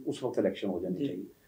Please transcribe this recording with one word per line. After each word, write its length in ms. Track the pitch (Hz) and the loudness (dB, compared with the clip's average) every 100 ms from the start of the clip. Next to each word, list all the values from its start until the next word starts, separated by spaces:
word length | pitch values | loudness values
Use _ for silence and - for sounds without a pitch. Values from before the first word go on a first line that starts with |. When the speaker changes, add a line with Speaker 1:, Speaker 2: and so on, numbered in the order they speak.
| - | -4
Speaker 1:
उस 160 | - | -2
वक्त 160 | 127 - | 0 4
इलेक्शन 280 | - - 98 | 2 2 0
हो 120 | 87 | 0
जानी 160 | 92 - | 0 0
Speaker 2:
जी। 120 | 139 | 0
Speaker 1:
चाहिए। 200 | 90 - - | -2 -8 -14